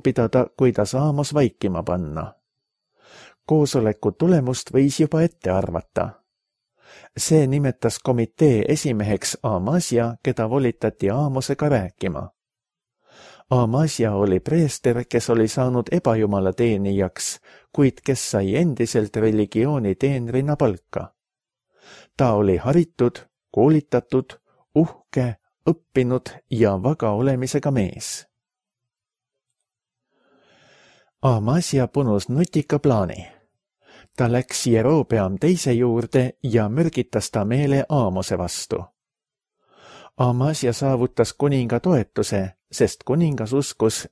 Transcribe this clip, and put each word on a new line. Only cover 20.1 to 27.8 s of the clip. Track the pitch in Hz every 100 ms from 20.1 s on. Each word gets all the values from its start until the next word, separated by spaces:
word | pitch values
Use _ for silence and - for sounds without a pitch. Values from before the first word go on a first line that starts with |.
| 135 117 127 143 147
palka. | 131 90 _ - 90 _ _ _ _ _ _ _ - - - -
Ta | 131
oli | 104 104 90
haritud, | 117 156 165 - 123 - - _ _
koolitatud, | - 127 156 143 123 - 127 131 - _ _ _ 147
uhke, | 165 - _ - 123 110 _ _ -
õppinud | 165 _ - 123 127 - - _
ja | 117 110 98
vaga | 110 156 113
olemisega | 104 135 131 127 143 147
mees. | 135